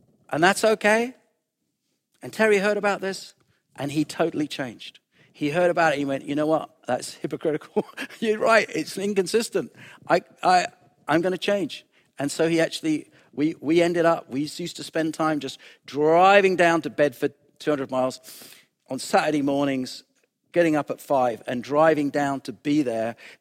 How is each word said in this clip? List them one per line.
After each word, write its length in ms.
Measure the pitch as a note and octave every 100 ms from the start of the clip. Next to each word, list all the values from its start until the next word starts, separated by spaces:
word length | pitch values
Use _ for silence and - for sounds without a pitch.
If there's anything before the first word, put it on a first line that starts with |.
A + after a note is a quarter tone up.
| _ _ -
and 140 | C#3+
that's 220 | F3 G3+ A3
okay. 500 | A3 G#3 A3 B3 - _ _ _ _ _ _ _ _ _ _
And 120 | C3
Terry 240 | - A3 G#3
heard 180 | G3+ G#3
about 240 | G3+ F#3+
this, 340 | F#3+ F#3+ - _ _ _ _ -
and 120 | C#3
he 100 | D3
totally 420 | D3+ - E3 D#3+ D3+
changed. 540 | - C3 - - - _ _ _
He 200 | - D3
heard 200 | D#3+ F3+
about 220 | E3+ D#3+
it, 60 | C#3+
he 40 |
went, 220 | C#3 C3+ -
"You 100 | C#3+
know 120 | D3+
what? 220 | D#3+ - _ -
That's 280 | B2 -
hypocritical. 720 | - D#3 D3+ E3 D3+ - - - -
<laughs> 160 | - -
You're 200 | A3+ G#3+
right, 300 | - A3+ - -
it's 220 | D#3 -
inconsistent. 760 | G3+ G3 F3+ A3 A3+ F#3 B2 - - - -
I, 180 | E3+ - _
I, 220 | D#3+ G3 - _ _ _ -
I'm 140 | D#3
gonna 160 | F#3 F#3
change." 480 | - G3+ D#3+ - - _ _ -
And 100 | C#3+
so 200 | - E3
he 100 | E3
actually, 500 | D#3+ - D#3+ D3+ - _ _
we, 240 | - D3+ D#3+
we 200 | C3 E3+
ended 240 | E3+ E3+ E3
up, 240 | E3 -
we 120 | C3
used 340 | D3 - E3+ -
to 80 |
spend 300 | - D#3+ D#3+
time 260 | - D#3 D3+
just 200 | C3 - - - -
driving 720 | C3+ D3+ E3 F#3+ G3+ F#3+ F3
down 240 | E3+ E3
to 80 | D3
Bedford, 460 | - D3 - C#3+ - _ -
two 140 | -
hundred 180 | D3 B2+
miles, 300 | B2+ C3 - - - - - _ _ -
on 100 | C3+
Saturday 420 | - G3 D#3 D3+
mornings, 600 | C#3 C#3 C#3+ C3+ B2+ - - _ _ _ _
getting 240 | F3 E3+ D3+
up 140 | C#3
at 100 | C3
five 420 | - C#3 B2+ A2+ -
and 160 | B2+
driving 460 | A2 D3 D#3+ D3+ C#3+
down 320 | D3 C#3+ C#3
to 120 | -
be 280 | A2 D3+ D3
there 340 | B2 A2+ A2+ A#2 - -